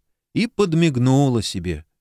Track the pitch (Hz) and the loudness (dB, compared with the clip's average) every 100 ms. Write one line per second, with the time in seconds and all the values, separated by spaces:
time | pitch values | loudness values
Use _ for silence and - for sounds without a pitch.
0 | _ _ _ 165 233 - 202 160 170 123 | _ _ _ -4 -2 0 0 2 2 2
1 | 127 135 139 120 - 95 85 76 - _ | 2 2 2 0 -4 -6 -6 -8 -12 _